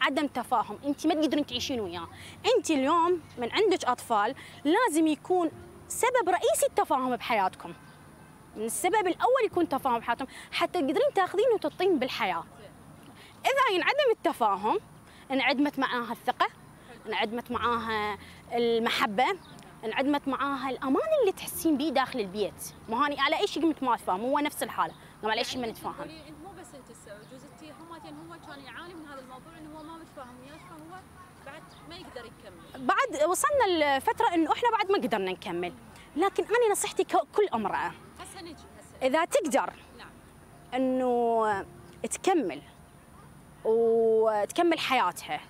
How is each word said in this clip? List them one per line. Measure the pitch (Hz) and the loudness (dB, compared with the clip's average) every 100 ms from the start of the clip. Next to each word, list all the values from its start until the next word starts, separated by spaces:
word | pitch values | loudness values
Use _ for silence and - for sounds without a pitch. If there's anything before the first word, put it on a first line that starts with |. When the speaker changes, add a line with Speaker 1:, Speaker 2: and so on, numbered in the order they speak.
Speaker 1:
عدم | 285 285 294 | -2 0 -2
تفاهم، | 254 226 240 208 208 | -4 0 0 0 -4
أنت | 277 285 311 | -6 -2 0
ما | |
تقدرين | 320 302 302 285 | 0 0 0 -2
تعيشين | 240 - 254 | -6 -6 -6
وياه، | 190 175 165 - - - 392 480 | -6 -8 -10 -14 -18 -4 2 2
أنت | 302 | 4
اليوم | 294 262 339 339 359 - - | 2 4 4 2 0 -4 -8
من | 233 | -4
عندك | 269 415 320 | 2 2 2
أطفال | 247 247 - 220 214 269 - - | 0 -2 0 0 0 -4 -12 -4
لازم | 285 392 480 302 320 | 2 4 4 4 2
يكون | 294 - 359 330 - - - - | 2 0 2 0 -4 -16 -18 -12
سبب | - 466 494 359 | -2 2 2 2
رئيسي | 359 494 640 571 | 2 2 2 2
التفاهم | - 403 285 254 240 | 2 2 2 0 -2
بحياتكم. | - 226 185 - 170 170 - - - - - - - 208 | 0 2 0 -2 -12 -16 -20 -20 -20 -20 -20 -20 -16 -8
من | |
السبب | 226 - 359 427 370 | -6 -2 0 2 2
الأول | - - 523 | 2 2 2
يكون | 427 359 320 | 2 0 0
تفاهم | 262 262 240 | 0 0 -2
بحياتكم | - - - - - | -2 -4 -6 -12 -10
حتى | - 339 | -4 -2
تقدرين | 359 269 320 554 | 0 0 2 2
تاخذين | 403 359 359 508 | 2 0 2 2
وتعطين | 415 302 - 381 311 | 2 0 -2 0 2
بالحياة. | 254 - 202 170 160 - - - - - - - - - | 0 -2 -2 -2 -6 -16 -20 -20 -20 -20 -20 -20 -20 -4
إذا | - 539 539 370 | 0 2 4 2
ينعدم | 349 523 554 | 2 4 4
التفاهم، | 440 339 - 220 190 214 233 - - - - - | 2 0 2 2 2 0 0 -2 -16 -20 -18 -4
انعدمت | 269 247 277 294 269 | 0 2 2 2 0
معاها | 254 247 233 | -2 -2 -4
الثقة، | 233 - - - - - - - 233 214 | -6 -4 0 0 -2 -20 -20 -20 -14 -4
انعدمت | 190 214 240 233 | -2 -2 -2 -4
معاها | 226 226 233 226 220 208 196 - - - | -2 0 0 -2 -2 -2 -4 -10 -20 -6
المحبة، | 240 233 226 233 - - 202 277 381 - - - - | 0 2 2 0 0 0 2 2 0 -8 -20 -20 -12
انعدمت | 226 220 277 285 277 | -6 -2 0 0 -2
معاها | 233 277 269 269 | -2 -2 -4 -6
الأمان | 254 277 302 640 622 | -4 0 0 2 2
اللي | 403 | 2
تحسين | - - - 330 277 | 0 -6 -2 0 2
بيه | 311 | 2
داخل | 262 254 262 | 0 0 -2
البيت. | 196 202 196 - - - - | -4 -2 -4 -4 -16 -14 -4
ما | 247 | 0
هاني | 285 285 | 0 0
على | 285 311 | 0 2
أي | 403 | 0
شيء | 320 | 0
قمت | 320 285 | 0 0
ما | 262 | 0
أتفاهم، | 220 - 185 | 0 0 -2
هو | 247 294 | 0 0
نفس | 294 - | 0 -4
الحالة، | 240 - 165 - - - | -4 -2 -4 -4 -20 -8
قام | 214 | -2
على | 226 | -2
أي | |
شيء | 247 262 | -2 -4
ما | 233 | -6
Speaker 2:
يعني | 202 | -8
Speaker 1:
نتفاهم. | 208 | -10
Speaker 2:
تقولي | - - 320 294 | -10 -12 -16 -18
أنت | 302 | -18
مو | 359 359 | -18 -18
بس | 339 | -20
أنت | 285 240 | -20 -20
تسوي، | 233 220 208 220 | -20 -20 -20 -20
جوز | 254 | -20
أنت | 285 - | -20 -20
همتين | 311 294 320 320 311 | -20 -18 -18 -18 -16
هو | 294 330 330 320 | -16 -16 -18 -18
كان | 277 | -18
يعاني | 262 240 339 | -16 -16 -14
من | 349 302 | -14 -16
هذا | 277 | -16
الموضوع | 254 254 320 320 | -16 -18 -18 -18
إنه | 311 311 | -16 -16
هو | |
ما | 311 330 | -14 -16
متفاهم | 320 - 247 247 | -16 -18 -18 -18
وياك، | 262 311 | -20 -20
فهو | - 320 320 370 381 - 359 - 277 | -18 -18 -18 -18 -20 -20 -20 -20 -18
بعد | 311 - - - | -18 -18 -20 -18
ما | 349 | -18
يقدر | 311 247 | -16 -16
يكمل. | 226 - 208 180 - 262 254 | -16 -18 -20 -20 -18 -6 0
Speaker 1:
بعد | 381 523 294 311 | 2 2 2 2
وصلنا | 359 571 587 415 339 294 269 | 2 2 4 4 4 2 2
لفترة | - 453 440 | 0 2 2
إنه | 339 311 | 4 2
إحنا | 440 466 | 2 2
بعد | 440 381 | 2 2
ما | 392 | 0
قدرنا | 214 214 190 | 0 0 -2
نكمل، | 180 208 170 180 - - - - 285 | -4 -6 -6 -6 -8 -18 -20 -10 0
لكن | 381 - | 0 0
أنا | - 453 453 | 0 2 4
نصيحتي | 392 - - | 2 0 -2
ك-، | - 339 311 - | 2 0 2 2
كل | 403 | 2
امرأة | 233 196 151 165 - - - | 0 -2 -2 -4 -8 -18 -18
Speaker 2:
هسه | 370 381 | -16 -14
نجي، | 339 | -16
هسه. | 294 - - - - 262 | -16 -20 -20 -20 -4 0
Speaker 1:
إذا | 302 | 2
تقدر | 349 - 330 233 180 - - - | 2 2 2 2 0 -6 -16 -20
Speaker 2:
نعم. | 196 - - - - - - | -20 -20 -20 -20 -20 -20 -6
Speaker 1:
إنه | 254 262 254 254 240 233 226 214 196 - - - - | 0 2 2 2 2 2 2 2 0 -4 -14 -20 -12
تكمل | 233 - - 370 196 143 - - - - - - - - - - | -8 -2 2 2 2 -4 -12 -20 -20 -20 -20 -20 -20 -20 -20 -4
وتكمل | 220 226 233 226 226 220 220 214 202 - 349 311 | 2 4 6 6 6 6 4 2 0 2 2 2
حياتها، | - 254 190 - - 151 | 2 2 2 -2 -8 -8